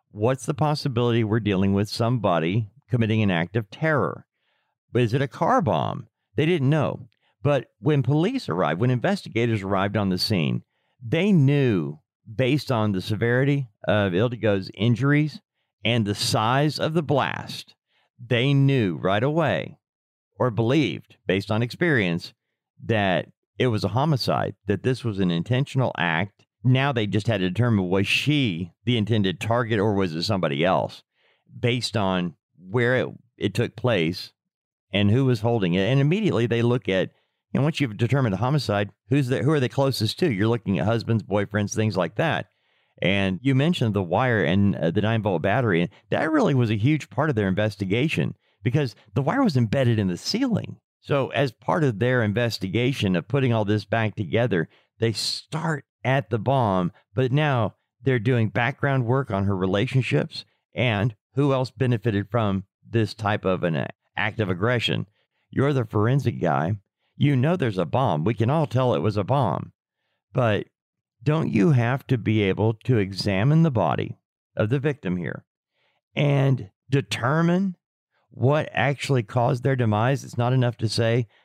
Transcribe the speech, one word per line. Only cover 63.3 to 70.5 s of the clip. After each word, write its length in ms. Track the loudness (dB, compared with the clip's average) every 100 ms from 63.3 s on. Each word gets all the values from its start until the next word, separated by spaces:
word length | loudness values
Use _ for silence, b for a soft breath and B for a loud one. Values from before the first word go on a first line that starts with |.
| -2
of 180 | 0 0
an 240 | 0 -2 -4 -10 _ -6
act 240 | -4 -2
of 100 | -2
aggression. 560 | 0 0 0 -2 -4 -6 _ _ _ _
You're 240 | -2 0
the 120 | 0
forensic 560 | -2 0 2 2 0 -2
guy. 320 | -2 0 -2 -4 _ _ _ -2
You 200 | 0 2
know 180 | 2
there's 240 | 0 -2 -2
a 60 |
bomb. 400 | -2 0 0 0
We 100 | -2
can 160 | 0 0
all 160 | 0 0
tell 260 | 0 0
it 80 | 0
was 160 | 0 -2
a 80 |
bomb. 480 | 0 0 0 -2 -6 _ _ _ _ _ _
But 340 | -2 0